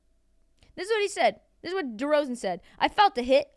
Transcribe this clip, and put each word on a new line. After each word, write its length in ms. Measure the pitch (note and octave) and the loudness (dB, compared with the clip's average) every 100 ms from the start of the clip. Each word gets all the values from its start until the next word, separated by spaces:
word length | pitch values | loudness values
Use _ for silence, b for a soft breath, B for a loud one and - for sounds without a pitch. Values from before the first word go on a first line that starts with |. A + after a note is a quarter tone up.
| _ _ _ _ _ _ b - | _ _ _ _ _ _ b -10
This 120 | F#4 | -4
is 60 | |
what 80 | A4 | -2
he 60 | G4+ | -2
said. 320 | F#4 A#3+ - _ _ | 0 0 0 _ _
This 80 | D#4+ | -8
is 40 | F#4+ | -6
what 220 | C#4 G#3 | -6 -4
DeRozan 400 | C#4+ D4 D4 A#3+ | 0 0 0 -4
said. 240 | G3 F3+ _ b | -6 -6 _ b
"I 100 | D4 | 0
felt 280 | - G3+ - | 4 2 2
the 80 | |
hit. 280 | B3 C4+ - | 2 2 2